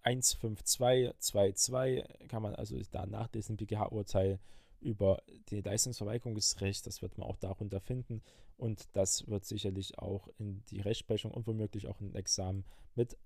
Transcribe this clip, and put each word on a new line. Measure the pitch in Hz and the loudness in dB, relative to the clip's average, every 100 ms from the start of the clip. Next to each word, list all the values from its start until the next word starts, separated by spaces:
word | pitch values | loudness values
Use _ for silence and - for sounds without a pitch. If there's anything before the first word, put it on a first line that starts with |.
eins | - 127 123 | 2 4 2
fünf | - 113 107 | 2 -2 -2
zwei | - - 123 127 127 - | 0 4 6 6 4 0
zwei | - 104 101 | 0 6 6
zwei, | 98 - 127 131 131 - - - | 6 0 2 2 0 -2 -12 -6
kann | 113 | -4
man | 110 - | -2 -4
also | 104 - - | -4 -4 -4
da | 92 95 | -6 -4
nachlesen, | 107 113 113 101 107 | -4 -4 -4 -4 -4
B | 104 | -2
G | 107 | 0
H-Urteil | 104 110 101 101 95 98 - - - - | 0 0 2 4 4 2 -6 -20 -20 -8
über | - 107 98 95 - - - | -4 4 6 6 2 -20 -6
die | 104 | -4
Leistungsverweigerungsrecht, | 98 104 - 120 104 117 120 107 - - 98 98 - | 0 2 0 0 -2 -2 -2 0 0 2 0 0 -6
das | - | -8
wird | 95 - | -8 -6
man | - | -6
auch | - | -4
darunter | 95 95 104 98 | -4 -4 -4 -4
finden | - 127 123 113 - - - - | -4 -4 -4 -8 -8 -20 -20 -6
und | 117 107 - - | -4 -4 -4 0
das | 95 - - | 2 2 0
wird | 104 | -4
sicherlich | - 104 101 95 95 - | -2 -2 -2 -2 -4 -6
auch | 104 101 - - | -4 -4 -6 -10
in | 104 98 - | -8 -8 -8
die | 98 | -4
Rechtsprechung | 101 113 - 107 - | 0 0 2 0 0
und | - 113 | -6 -4
womöglich | 110 107 107 - | -2 -2 -4 -8
auch | - | -8
in | 98 | -6
ein | 98 | -6
Examen | 95 - 92 98 95 - - - | -2 0 0 -2 -4 -12 -8 0
mit | 123 - | 0 0